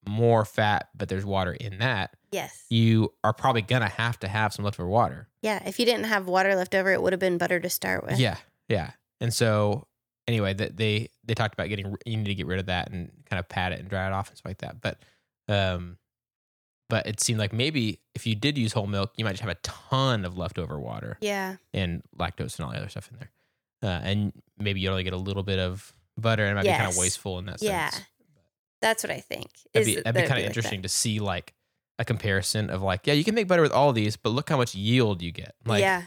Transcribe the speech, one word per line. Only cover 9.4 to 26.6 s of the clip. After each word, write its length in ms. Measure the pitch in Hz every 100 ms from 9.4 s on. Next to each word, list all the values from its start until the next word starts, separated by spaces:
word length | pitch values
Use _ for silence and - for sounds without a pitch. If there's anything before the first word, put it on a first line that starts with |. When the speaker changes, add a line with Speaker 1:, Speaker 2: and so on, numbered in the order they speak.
| 117 107 104 104 - _ _ _ -
Speaker 1:
anyway, 260 | 117 101
that 220 | 98 107 85
they, 320 | 110 107 - _
they 100 | 113 113
talked 180 | 110
about 160 | - 90
getting, 160 | 104 98
r-, 100 | 101 -
you 120 | 110
need 80 | 104
to 100 | 95
get 100 | 76
rid 120 | 92
of 60 | 92
that 240 | 90 -
and 200 | 92 87 - _
kind 100 | 95
of 80 | 87
pat 240 | - 90
it 80 | 82
and 80 | 92
dry 160 | 98 95
it 40 |
off 160 | 95 101
and 80 | -
stuff 120 | -
like 80 | 98
that. 220 | - -
But, 160 | 110 - _ _ _ _ -
um, 500 | 101 95 90 87 87 _ _ _ _ _ _ _ _ _
but 160 | 110 -
it 140 | 104
seemed 160 | - 110
like 140 | 101
maybe 460 | 110 135 156 110 - _ -
if 100 | 117
you 60 | 107
did 220 | 135 147
use 160 | 110
whole 140 | 113 101
milk, 260 | 101 98 -
you 60 | 110
might 60 |
just 100 | 95
have 80 | 110
a 40 | 87
ton 640 | - - - 131 135 117 92
of 100 | 90
leftover 420 | 82 - 82 73
water 380 | 58 53 55 52
Speaker 2:
Yeah. 360 | 208 202 190 190 _
Speaker 1:
and 280 | 101 90 85 - -
lactose 400 | 85 - 62 -
and 80 | 67
all 60 |
the 60 | 53
other 100 | 50
stuff 200 | - -
in 80 | -
there. 120 | - _ _ _ _ _
Uh, 180 | 110 87
and 300 | - 101 101 - _ _
maybe 220 | 104 95
you 100 | 95
only 140 | 95
get 100 | 92
a 40 | 92
little 260 | 95 98
bit 160 | 95 95
of 340 | 92 92 - _ _ -
butter 260 | 113 110
and 100 | 101
it 20 |
might 80 | 101